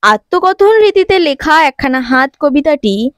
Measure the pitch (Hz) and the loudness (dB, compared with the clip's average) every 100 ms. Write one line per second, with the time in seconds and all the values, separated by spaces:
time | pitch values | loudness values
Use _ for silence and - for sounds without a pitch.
0 | 208 214 _ 359 359 381 403 440 427 403 | 0 0 _ -2 0 2 2 4 2 0
1 | 381 381 330 277 311 311 311 262 269 262 | 0 0 0 -2 0 2 2 -2 -4 -4
2 | 240 254 269 _ 294 277 302 294 220 196 | -2 -2 -2 _ -2 0 -2 -2 -2 -2
3 | 233 | -6